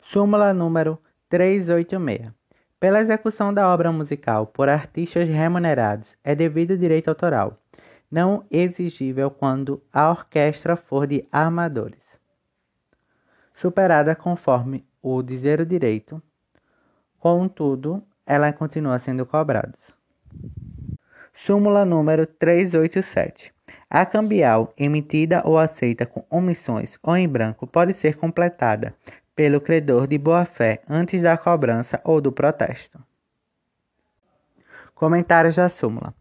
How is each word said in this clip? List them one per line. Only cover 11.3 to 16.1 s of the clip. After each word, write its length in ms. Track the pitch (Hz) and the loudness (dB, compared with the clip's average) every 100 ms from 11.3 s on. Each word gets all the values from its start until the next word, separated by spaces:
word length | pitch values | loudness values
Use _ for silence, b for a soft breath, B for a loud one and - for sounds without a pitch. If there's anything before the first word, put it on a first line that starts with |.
| 139 160 170 170 131 110 - _ _ _ _ _ _ _ _ _ _ _ _ _ _ _ | -2 0 -2 -4 -4 -8 -12 _ _ _ _ _ _ _ _ _ _ _ _ _ _ _
Superada 600 | _ 180 175 190 156 147 160 | _ -4 0 4 4 2 -2
conforme 720 | - 175 - 127 123 135 - _ | -4 -4 0 0 -2 -10 -12 _
o 200 | 135 131 | -6 -4
dizer 380 | 127 127 135 151 | -4 -4 -2 -2
o 60 | 165 | -2
direito, 580 | 180 127 110 - | 0 0 -2 -6